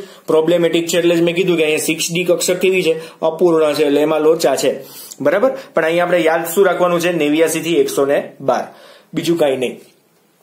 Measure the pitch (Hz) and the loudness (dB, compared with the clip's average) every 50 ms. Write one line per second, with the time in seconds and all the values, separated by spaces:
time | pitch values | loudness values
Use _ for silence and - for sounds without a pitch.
0 | - - - - - - 156 156 160 160 175 175 170 165 165 170 165 - - 175 | -10 -16 -20 -14 -4 0 0 2 2 2 2 2 2 0 0 0 -2 0 -2 0
1 | 165 170 170 165 170 170 170 170 190 170 175 165 156 151 156 147 - - 160 160 | 2 2 2 2 2 0 0 0 0 0 0 0 0 0 0 -2 -2 -4 -4 -4
2 | - 165 170 180 180 170 175 165 - - 180 175 - 185 190 185 175 160 165 160 | -4 -4 -4 -4 0 0 0 0 0 -2 -2 0 0 0 0 2 0 0 -2 -2
3 | - - - - - 160 156 160 190 175 165 160 160 151 147 139 156 143 143 151 | -6 -12 -10 -4 -4 -4 0 2 2 2 4 2 2 0 0 0 0 2 2 2
4 | 147 151 156 156 156 156 165 160 - 151 - - - 135 113 - - - - - | 2 0 0 2 2 2 2 2 2 0 0 0 0 -2 -2 -4 -8 -16 -20 -20
5 | - - - - 135 143 156 196 220 262 - - - - - 165 160 160 165 175 | -20 -20 -14 -4 -2 0 0 2 0 0 -2 -4 -10 -6 -4 -2 -2 0 0 0
6 | 175 175 175 175 160 156 160 170 170 165 - 202 196 185 175 165 180 180 175 175 | 0 0 0 2 2 2 0 0 -2 -2 0 2 2 2 2 2 0 0 0 0
7 | 165 180 175 165 151 147 147 156 165 156 170 165 151 165 170 147 135 139 - - | 0 0 0 0 0 0 2 2 2 2 0 -2 -4 0 0 0 0 0 0 0
8 | 139 135 143 170 208 - - - 139 135 123 107 - - - - - - - - | 0 0 0 -2 -2 -6 -12 -6 -4 -2 -2 -2 -4 -8 -12 -20 -20 -20 -20 -20
9 | _ _ - 165 170 170 170 165 156 143 131 127 123 117 117 - - - _ _ | _ _ -10 -6 -2 -2 0 2 2 0 0 0 -4 -6 -6 -10 -16 -20 _ _
10 | _ _ _ _ _ _ _ _ | _ _ _ _ _ _ _ _